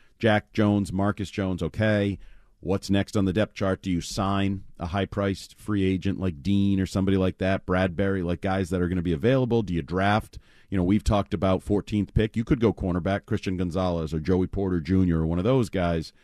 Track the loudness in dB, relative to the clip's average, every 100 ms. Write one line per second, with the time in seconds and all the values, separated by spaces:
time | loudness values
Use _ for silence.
0 | _ -2 2 2 0 0 2 2 0 -2
1 | -2 -2 -6 -4 -4 -2 -4 0 2 2
2 | 0 -4 -12 -20 -20 _ -4 -4 0 0
3 | 0 0 0 0 -2 -2 -2 -2 -2 -2
4 | -4 -4 -2 0 0 -2 -8 -10 -6 -4
5 | -2 -2 -2 -2 -8 -14 -4 0 2 0
6 | -2 -2 -4 -4 0 2 2 2 0 0
7 | 2 2 2 0 -2 -2 0 0 0 0
8 | -2 0 -2 -2 -2 -2 0 0 0 0
9 | 0 0 2 2 2 0 0 -4 -2 -2
10 | 2 0 -2 -16 -20 -20 -4 0 2 2
11 | 2 2 0 0 0 0 0 -2 0 -2
12 | 0 0 0 -2 0 2 2 2 -2 -2
13 | 0 -2 -2 -4 -2 -2 -2 0 0 -2
14 | -2 -4 0 0 0 -2 -2 -2 2 4
15 | 4 4 2 0 2 0 0 0 0 0
16 | -4 _